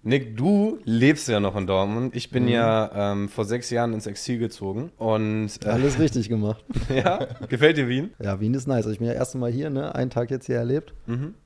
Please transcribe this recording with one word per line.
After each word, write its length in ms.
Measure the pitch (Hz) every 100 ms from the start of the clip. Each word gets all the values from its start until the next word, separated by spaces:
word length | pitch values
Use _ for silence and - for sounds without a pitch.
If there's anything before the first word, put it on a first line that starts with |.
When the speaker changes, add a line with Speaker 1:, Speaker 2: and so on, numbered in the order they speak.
Speaker 1:
Nick, 340 | 110 135 120 110
du 420 | 151 202 214 220
lebst 440 | - 113 131 147 -
ja 100 | 107
noch 160 | 101 101
in 100 | 92
Dortmund. 480 | 95 98 110 127 120
Ich 140 | -
bin 120 | 127
Speaker 2:
Mhm. 40 | 123
Speaker 1:
ja, 640 | 120 113 110 107 101 101
ähm, 160 | 101 101
vor 160 | -
sechs 260 | 101 120 117
Jahren 240 | 117 120
ins 120 | 110 107
Exil 320 | 98 - 120
gezogen 520 | 113 - 98 98 165 _
und, 520 | 113 110 107 107 107 -
äh, 40 | 104
Speaker 2:
Alles 300 | 113 139 131
richtig 300 | 156 127 104
gemacht. 340 | 113 104 107 - -
Speaker 1:
<laughs> 120 | -
Ja? 320 | 131 175 185 - - 113
Gefällt 280 | 120 151 151
dir 120 | 123
Wien? 220 | 127 180 -
Speaker 2:
Ja, 200 | 104 98
Wien 120 | 107
ist 120 | 131 127
nice. 120 | 127
Also 60 | 110
ich 80 | 107
bin 80 | 117
ja 60 |
das 60 | 120
erste 180 | 127 127
Mal 120 | 120
hier, 180 | 120 151
ne? 240 | 135 147
Einen 160 | - 127
Tag 200 | 117 120
jetzt 160 | 131 -
hier 100 | 123
erlebt. 360 | 117 143 - - -
Speaker 1:
Mhm. 280 | 120 147 214